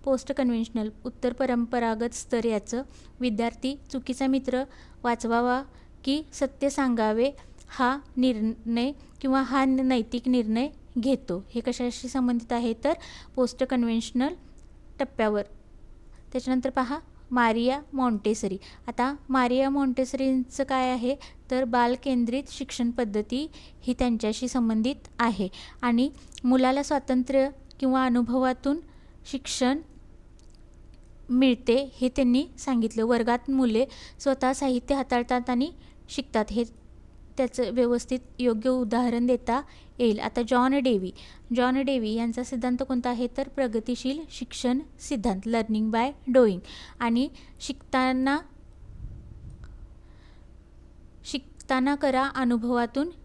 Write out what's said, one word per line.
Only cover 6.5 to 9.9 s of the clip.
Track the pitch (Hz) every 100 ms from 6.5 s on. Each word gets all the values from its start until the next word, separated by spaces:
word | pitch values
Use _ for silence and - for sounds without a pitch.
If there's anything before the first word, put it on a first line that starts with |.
| - 277
सांगावे | 277 262 233 214 214 269 277 - - -
हा | - 247 277 - -
निर्णय | 254 220 220 226 226 233 254 294 - -
किंवा | 269 269
हा | 247 269
न-, | 269 262
नैतिक | 262